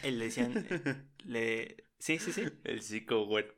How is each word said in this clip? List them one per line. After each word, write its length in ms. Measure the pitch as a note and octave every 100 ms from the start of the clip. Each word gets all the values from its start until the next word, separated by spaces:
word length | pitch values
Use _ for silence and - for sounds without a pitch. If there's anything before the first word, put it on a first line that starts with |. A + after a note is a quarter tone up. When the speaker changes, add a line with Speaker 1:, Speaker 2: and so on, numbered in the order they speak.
Speaker 1:
él 160 | C#3 A#2+
le 60 | A2+
decían, 280 | A#2 A#2+
Speaker 2:
<laughs> 640 | G#3 - F3 C#3 C#3 - - -
Speaker 1:
le, 600 | A#2 A2+ A2+ - - - -
sí, 200 | - D#3+
sí, 120 | -
sí. 100 | G3 F3 -
Speaker 2:
El 180 | - A2+
Zico 420 | - A2 - A2+ G#2
Güero. 280 | G#2+ G#2+